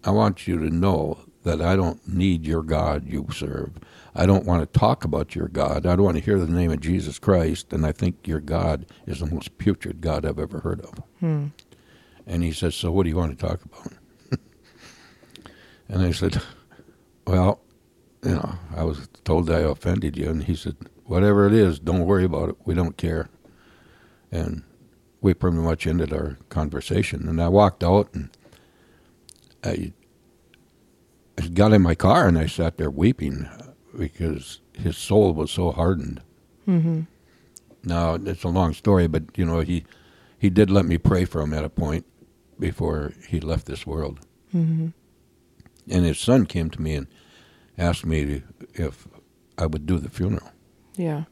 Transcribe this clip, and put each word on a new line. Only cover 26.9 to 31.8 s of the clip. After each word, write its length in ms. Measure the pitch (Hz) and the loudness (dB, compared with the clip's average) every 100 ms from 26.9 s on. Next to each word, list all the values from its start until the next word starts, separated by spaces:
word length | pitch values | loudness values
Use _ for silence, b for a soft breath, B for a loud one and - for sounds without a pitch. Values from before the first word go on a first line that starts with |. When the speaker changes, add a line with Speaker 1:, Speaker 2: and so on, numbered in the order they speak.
| 92 92 71 - | -2 -2 -4 -4
Speaker 1:
And 100 | 82 | 0
I 100 | 85 | 4
walked 340 | 98 101 - | 6 6 4
out, 300 | 87 98 101 80 | 2 4 2 -6
and 140 | 69 _ b b b b b b b b - _ _ _ | -12 _ b b b b b b b b -20 _ _ _
I, 300 | - 87 87 - _ _ _ _ _ _ _ _ _ _ _ _ _ - | -6 -4 -6 -12 _ _ _ _ _ _ _ _ _ _ _ _ _ -8
I 100 | 82 | -2
got 240 | 85 104 | 4 8
in 100 | 107 | 8